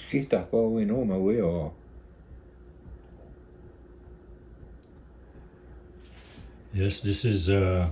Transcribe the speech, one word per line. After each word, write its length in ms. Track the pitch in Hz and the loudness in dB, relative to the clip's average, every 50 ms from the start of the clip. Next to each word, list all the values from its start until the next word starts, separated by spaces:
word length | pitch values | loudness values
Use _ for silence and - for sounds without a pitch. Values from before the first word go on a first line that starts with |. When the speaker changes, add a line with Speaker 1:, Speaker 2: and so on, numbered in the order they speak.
| - - | -10 -4
Speaker 1:
kita 380 | - 139 139 - 117 95 90 - | -2 -2 0 2 0 0 0 0
ko 140 | - 113 113 | 2 2 2
au 140 | 110 113 113 | 2 2 0
ino 240 | 107 101 113 131 123 | 0 0 0 0 0
ma 120 | 104 92 95 | 0 0 2
we 220 | 95 101 113 120 | 2 2 2 2
o. 300 | |
this 4000 | 98 82 87 85 76 78 - - - - - - - - - - - - - - - - - - - - - - - - - - - - - - - - - - - - - - - - - - - - - - - - - - - - - - - - - - - - - - - - - - - - - - - - - - - - - - - - - - - - - - - - - - - - - - - - - - - - | 2 0 0 -2 -4 -6 -8 -12 -20 -20 -20 -20 -20 -20 -20 -20 -20 -20 -20 -20 -20 -20 -20 -20 -20 -20 -20 -20 -20 -20 -18 -18 -20 -20 -20 -20 -20 -20 -20 -20 -20 -20 -20 -20 -20 -20 -20 -20 -20 -20 -20 -20 -20 -20 -20 -20 -20 -20 -20 -20 -20 -20 -20 -20 -20 -20 -20 -20 -20 -20 -20 -20 -20 -20 -20 -20 -20 -20 -20 -20 -20 -20 -20 -20 -20 -20 -20 -20 -20 -20 -20 -20 -20 -20 -20 -20 -20 -20 -20 -20 -20 -20 -20 -20 -16 -6
Speaker 2:
Yes, 280 | - 95 95 101 98 - | -2 0 0 0 0 -2
this 240 | - 104 98 - - | -2 -2 -2 2 2
is, 240 | 113 104 95 85 92 | 2 2 4 4 4
uh, 420 | 98 98 95 92 92 90 87 85 | 4 4 4 4 4 2 2 0